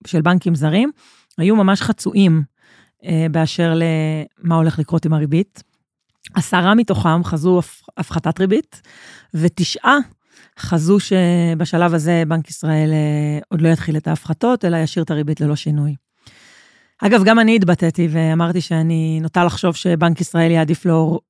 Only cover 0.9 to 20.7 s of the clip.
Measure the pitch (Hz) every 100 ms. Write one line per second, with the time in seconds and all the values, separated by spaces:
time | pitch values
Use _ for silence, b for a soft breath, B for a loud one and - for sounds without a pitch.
0.9 | - b b b - 180 220 190 196 -
1.9 | - - 202 190 160 143 b b b b
2.9 | _ 175 160 160 160 160 - 170 165 165
3.9 | 160 156 156 - _ 170 165 160 160 147
4.9 | 170 160 156 147 160 202 - _ _ _
5.9 | _ _ _ - 190 - 180 180 226 220
6.9 | 175 170 170 170 156 175 180 - - -
7.9 | - - 165 170 160 190 247 - - B
8.9 | B B B B 156 165 - 170 - 233
9.9 | 285 - _ b b b - - 165 160
10.9 | 202 - 190 175 175 170 160 170 170 175
11.9 | 165 156 170 160 165 147 - 156 156 156
12.9 | 156 151 151 147 147 - 165 165 160 -
13.9 | 156 156 156 - 156 233 247 175 170 160
14.9 | 175 160 151 147 151 151 151 160 147 147
15.9 | 139 _ b b b b b b b b
16.9 | b 202 214 190 226 220 226 180 175 165
17.9 | 180 170 160 160 160 170 175 - 165 165
18.9 | 165 160 160 160 180 175 - 180 160 185
19.9 | 165 170 156 175 170 165 165 156